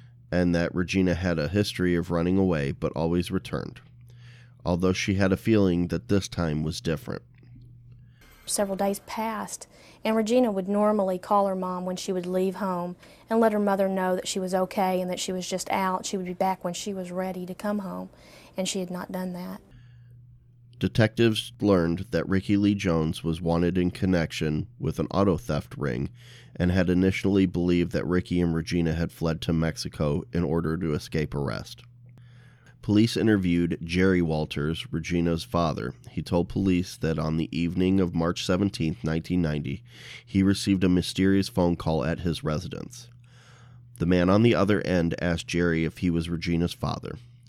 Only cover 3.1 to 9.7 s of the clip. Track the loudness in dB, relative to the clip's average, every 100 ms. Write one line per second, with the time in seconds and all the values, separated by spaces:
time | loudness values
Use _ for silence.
3.1 | 0 -2 -4 -4 -8 -8 -14 -20 -20 -20
4.1 | -20 -20 -20 -20 -8 -2 2 2 2 0
5.1 | 2 2 2 2 4 4 2 0 -2 0
6.1 | 0 0 -2 -2 0 -2 -4 -4 -4 -6
7.1 | -12 -14 -20 -20 -20 -20 -20 -20 -20 -20
8.1 | -20 -20 -18 -6 -4 -2 -2 -2 -2 -8
9.1 | -6 -6 -6 -8 -12 -16